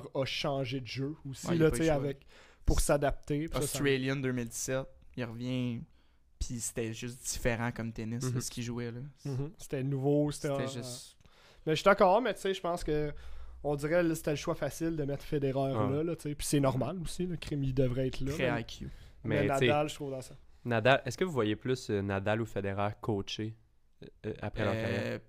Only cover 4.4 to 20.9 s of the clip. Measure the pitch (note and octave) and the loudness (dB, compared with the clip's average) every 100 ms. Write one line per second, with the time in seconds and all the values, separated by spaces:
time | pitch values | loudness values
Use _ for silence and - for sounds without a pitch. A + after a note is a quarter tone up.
4.4 | A#2 - - C3 C3 - - - A#2+ A#2 | -4 -6 -2 -2 -4 -12 -14 -8 -8 -6
5.4 | B2 B2+ B2 A#2 - - _ _ _ - | -4 -2 -2 -4 -10 -18 _ _ _ -6
6.4 | - A#2+ - - A2+ A2 B2 A#2+ - - | -6 -4 -4 -4 -4 -4 -8 -8 -8 -2
7.4 | B2+ A2+ A#2+ A#2+ A#2 A2+ A2 A#2 B2+ B2 | 0 2 0 -2 -6 -6 -6 -2 -2 -2
8.4 | A#2 - A#2+ A#2+ A#2+ A#2+ C#3+ - C#3+ C3 | -4 -6 -6 -6 -8 -8 -12 -10 -6 -4
9.4 | C#3+ - - C#3 C3 C3+ C#3 D3 D3 - | -6 -8 -6 -4 -2 0 4 4 2 0
10.4 | D3 C#3 C3+ B2+ A#2+ A#2+ - - - - | -2 -2 -2 -6 -8 -10 -14 -20 -20 -20
11.4 | - - D#3 D#3 G3 G3 F#3+ G#3 B3+ F3+ | -20 -8 -2 4 6 8 8 6 4 0
12.4 | G3 F#3+ E3+ F3 - D3+ D3 - - - | -2 -2 -2 -2 0 0 -2 -6 -10 -10
13.4 | - - C#3+ C#3+ D3+ F3 E3 D#3+ - D3 | -10 -6 -2 -2 2 2 4 2 0 -2
14.4 | - D#3 C#3+ - E3 D#3+ C#3 C#3 - D3+ | -2 -2 -4 -2 -4 -2 -2 -4 -2 0
15.4 | C3+ C3 C3+ A#2+ A#2+ C#3+ E3 E3 D3 D3 | 0 2 0 2 2 0 -2 -4 -6 -4
16.4 | - D3 C3+ B2+ B2 F#3 D#3 - F3+ D#3+ | 2 4 4 2 -2 -4 -4 -2 -2 -4
17.4 | - D3 C#3 C3 B2+ B2 C3 - C3 C#3 | -4 -2 2 4 2 2 0 0 -2 0
18.4 | B2+ A#2 A2+ - C3+ - - - A2 A2 | 0 0 -4 -10 -12 -12 -16 -8 0 2
19.4 | C#3+ C3+ B2 D3 D3+ - C#3+ C3 - - | 4 4 6 4 2 -4 -8 -8 -10 -16
20.4 | - - B2 A#2 A#2 | -20 -10 0 4 6